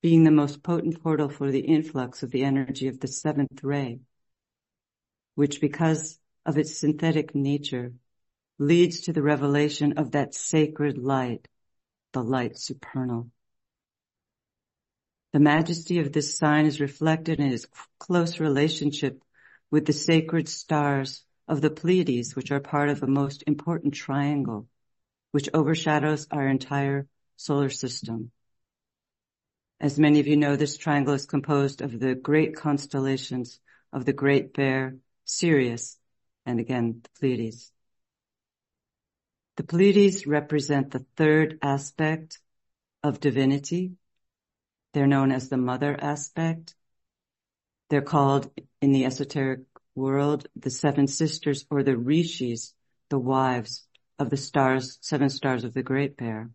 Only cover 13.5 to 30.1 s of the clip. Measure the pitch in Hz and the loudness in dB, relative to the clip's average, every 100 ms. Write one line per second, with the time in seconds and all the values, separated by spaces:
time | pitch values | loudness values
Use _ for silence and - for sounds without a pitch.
13.5 | _ _ _ _ _ _ _ _ _ _ | _ _ _ _ _ _ _ _ _ _
14.5 | _ _ _ _ _ _ _ _ 147 147 | _ _ _ _ _ _ _ _ 4 6
15.5 | 151 165 170 - 175 139 151 143 - 151 | 6 2 -4 -2 -2 0 -2 -4 0 2
16.5 | 151 156 147 143 - 160 160 160 156 139 | 4 4 2 -4 0 0 0 -2 -2 -2
17.5 | 120 - - - _ - 175 170 - 156 | -2 -8 -20 -20 _ -2 0 0 -2 0
18.5 | 139 151 - 147 147 135 - _ _ _ | 2 2 0 -4 -2 -4 -6 _ _ _
19.5 | _ _ 151 151 143 - 160 160 165 160 | _ _ 0 2 -2 4 2 2 -2 -2
20.5 | - - 151 143 139 135 - _ _ - | -10 -4 0 0 0 -4 -10 _ _ -4
21.5 | 151 151 151 165 185 165 120 113 - 123 | 0 0 0 2 2 2 -2 -2 -8 -4
22.5 | 139 139 147 147 143 139 139 139 139 - | -4 -2 0 0 0 0 0 0 -4 -4
23.5 | 147 - 170 147 139 - 139 143 147 131 | -2 -2 -4 -4 -6 -4 -2 0 -2 -4
24.5 | 107 117 _ _ _ _ _ _ 147 139 | -6 -12 _ _ _ _ _ _ -4 0
25.5 | 160 147 160 165 151 151 151 - 151 135 | 0 2 0 2 2 0 -2 -4 -2 0
26.5 | 135 135 143 139 139 139 _ _ _ - | 0 -2 -2 -2 -2 -6 _ _ _ -2
27.5 | 143 139 135 127 120 - 113 117 _ _ | 0 0 -2 -8 -8 -8 -10 -10 _ _
28.5 | _ _ _ _ _ _ _ _ _ _ | _ _ _ _ _ _ _ _ _ _
29.5 | _ _ _ 147 143 151 | _ _ _ -2 4 6